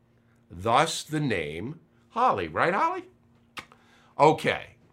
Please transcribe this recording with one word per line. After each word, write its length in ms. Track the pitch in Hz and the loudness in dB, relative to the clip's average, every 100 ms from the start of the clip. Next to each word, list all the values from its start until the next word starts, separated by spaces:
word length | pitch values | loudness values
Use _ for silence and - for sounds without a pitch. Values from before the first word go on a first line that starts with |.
| _ _ _ _ - | _ _ _ _ -20
Thus 520 | 87 104 127 160 - | -6 2 2 2 -2
the 180 | - 151 | -6 -4
name 600 | 143 95 73 80 113 170 _ _ _ | -2 -2 -4 -6 -10 -12 _ _ _
Holly. 380 | - 254 113 82 | 0 0 0 -2
Right, 260 | 90 151 | 0 0
Holly? 300 | 196 330 370 - _ _ _ _ - - - _ _ _ - | 0 -2 -4 -12 _ _ _ _ -18 -18 -20 _ _ _ 4
Okay, 580 | 147 151 143 78 - - _ | 4 4 0 -2 -6 -20 _